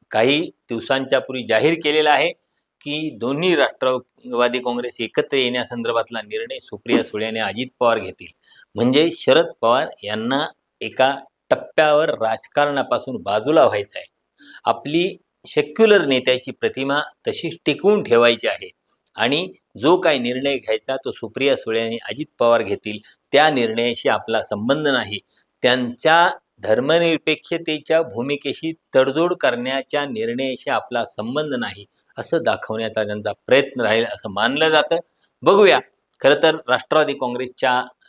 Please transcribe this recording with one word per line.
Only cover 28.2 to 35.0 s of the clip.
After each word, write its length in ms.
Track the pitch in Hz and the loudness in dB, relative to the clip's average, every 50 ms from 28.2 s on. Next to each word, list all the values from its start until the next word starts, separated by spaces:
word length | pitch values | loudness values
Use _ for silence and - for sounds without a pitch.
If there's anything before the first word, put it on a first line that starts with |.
| 123 139 147 143 - 143 123 - - 160 160 - _ _ - | -4 -4 -4 -4 -6 -8 -8 -6 -8 -8 -8 -10 _ _ 2
तडजोड 400 | 135 131 135 131 151 170 180 180 | 4 4 4 2 0 0 0 0
करण्याच्या 680 | 170 - 131 120 120 120 131 135 135 127 - - 143 143 | 0 0 0 0 -2 -4 -4 -4 -4 -4 -4 -4 -4 -4
निर्णयाशी 680 | 143 120 107 113 113 120 127 135 131 127 - - 147 | -4 -6 -6 -6 -4 -4 -4 -4 -6 -6 -6 -4 -4
आपला 340 | 127 110 - - 120 120 113 | -4 -4 -4 -4 -4 -4 -4
संबंध 500 | - - - 110 117 131 147 156 151 135 | -6 -8 -8 -8 -6 -4 -4 -4 -4 -6
नाही, 300 | 120 117 107 95 98 101 _ _ _ _ _ _ - | -6 -6 -8 -10 -14 -20 _ _ _ _ _ _ -12
असं 200 | 123 - - 160 | -6 -4 -4 -2
दाखवण्याचा 600 | 117 117 104 - - - 110 110 113 110 107 113 107 | 0 0 -2 -2 -4 -8 -6 -6 -6 -4 -4 -4 -4
त्यांचा 280 | 101 104 104 104 107 101 - _ | -4 -6 -6 -6 -6 -8 -6 _
प्रयत्न 340 | - 123 139 139 139 - 123 | 2 2 2 2 0 -2 -2
राहील 240 | 117 104 110 113 117 | 0 2 2 2 0
असं 260 | 110 104 - - 107 | -2 -6 -10 -12 -8
मानलं 380 | 95 101 110 120 135 151 160 160 | -4 -2 -2 0 0 0 2 4
जातं. 280 | 156 151 147 - 165 - | 4 4 2 2 -2 -4